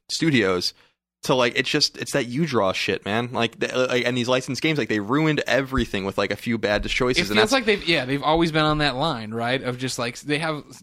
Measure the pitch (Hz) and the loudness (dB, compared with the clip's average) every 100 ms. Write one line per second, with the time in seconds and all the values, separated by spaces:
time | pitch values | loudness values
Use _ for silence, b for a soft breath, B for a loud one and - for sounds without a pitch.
0 | - - 165 131 95 90 - b b b | -10 -2 2 4 4 2 -2 b b b
1 | _ _ - 131 123 117 131 151 - - | _ _ 0 2 2 0 0 0 0 -2
2 | - 143 120 120 165 120 98 92 - 95 | -4 -2 -2 -2 0 2 2 0 -2 -2
3 | - 107 123 117 117 - 120 123 127 123 | -2 -4 -2 -2 -2 -2 -2 0 0 0
4 | 120 123 117 127 123 127 156 151 113 107 | 0 0 0 0 -2 -2 0 0 0 -2
5 | 101 139 156 147 - 123 135 131 113 104 | 0 2 2 2 2 2 2 0 0 -2
6 | 95 95 101 101 - 113 104 104 110 - | -2 0 0 -2 -2 0 2 0 0 0
7 | 123 127 180 214 220 262 220 202 151 165 | 2 2 2 2 4 2 2 0 2 0
8 | 127 139 139 165 165 156 151 151 147 127 | 0 -2 2 2 2 2 2 2 0 0
9 | 160 127 110 113 117 131 123 123 131 - | -2 -2 -4 -4 -2 -2 -2 -4 -4 -4
10 | 120 120 - 147 160 151 - - | -6 -6 -4 -2 -2 -6 -10 -20